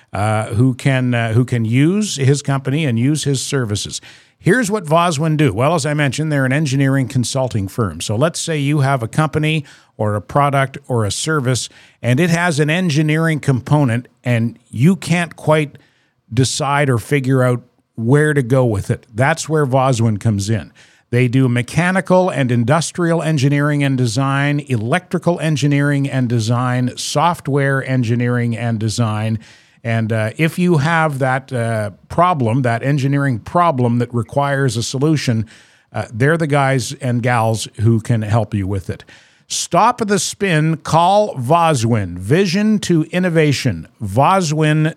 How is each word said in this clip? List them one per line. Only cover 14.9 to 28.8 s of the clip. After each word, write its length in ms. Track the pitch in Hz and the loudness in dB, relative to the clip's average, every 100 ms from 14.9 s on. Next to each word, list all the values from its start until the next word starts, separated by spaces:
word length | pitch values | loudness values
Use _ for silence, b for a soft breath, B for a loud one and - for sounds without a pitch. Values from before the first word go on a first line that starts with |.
| 185 | 2
can't 400 | - 170 165 - | 0 -2 -2 -4
quite 420 | - 156 147 - b b b b - | 0 0 0 -8 b b b b -6
decide 560 | 117 127 - 139 143 143 | 0 0 0 -2 0 2
or 100 | 120 | 0
figure 440 | - 143 127 131 | 0 -2 2 2
out 200 | 127 123 - _ _ - | 2 0 -6 _ _ -4
where 380 | 113 143 151 | 2 4 4
to 100 | 147 | 2
go 220 | 117 135 123 | 2 2 2
with 240 | 101 - | 0 -2
it. 160 | 113 _ | -6 _
That's 360 | 110 139 165 - | 0 0 0 -2
where 160 | 156 139 | 0 2
Voswin 560 | 131 131 113 117 104 | 2 2 2 0 0
comes 280 | 117 101 98 | 0 0 -2
in. 220 | 113 - _ b b b | -4 -6 _ b b b
They 160 | 120 123 | 0 2
do 220 | 131 131 | 2 2
mechanical 800 | 120 120 151 175 190 - 185 185 | 0 -2 -2 0 0 2 2 2
and 220 | 139 127 | 0 0
industrial 720 | 120 117 160 - - 170 165 | 0 2 0 0 -2 0 0
engineering 600 | 156 156 139 143 147 147 | 0 0 2 2 0 0
and 140 | 139 131 | 0 0
design, 640 | 123 113 135 139 143 147 - | 0 0 0 0 0 -2 -2
electrical 720 | 120 113 175 - 180 175 170 | -4 -2 -2 -2 -4 -2 -2
engineering 680 | 156 147 147 143 143 139 139 | -2 0 0 2 2 0 0
and 220 | 131 123 | -2 0
design, 640 | 120 110 123 127 123 123 - | 0 0 0 0 0 -2 -4
software 880 | - 147 165 170 - 143 139 135 | -4 0 0 0 -2 -2 0 -2
engineering 720 | 127 131 113 120 123 123 120 113 | -2 -2 0 0 0 0 -2 -2
and 240 | 117 | -4
design. 600 | 110 | -2